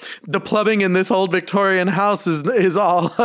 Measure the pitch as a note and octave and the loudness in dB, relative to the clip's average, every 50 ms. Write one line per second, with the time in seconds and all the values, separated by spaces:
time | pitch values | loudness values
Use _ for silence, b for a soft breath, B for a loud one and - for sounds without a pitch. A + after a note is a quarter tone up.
0 | B B B B - - D3 F#3+ - - A3+ G#3+ G#3 G#3+ A3 G3+ G3 F#3 F3+ F#3 | B B B B -8 -6 -6 -6 -4 -2 -2 0 0 2 0 2 2 2 2 2
1 | F#3 - A3+ F#3 G3 F#3 F3 F3+ E3+ - - G3+ G3+ F#3+ F#3+ F#3 F3+ F#3 E3+ F#3 | 2 2 0 0 0 0 0 -2 -2 -2 0 0 2 2 2 0 0 0 0 0
2 | G3+ G#3 G3+ - - F3+ D#3+ D3+ C#3+ F#3 C4 A3 F#3 F#3+ D#3 G3 G#3 E3+ F3+ F3+ | 0 0 0 0 0 0 -2 -2 -2 0 0 2 2 2 2 2 2 2 2 0
3 | E3+ - - - | 0 -2 0 0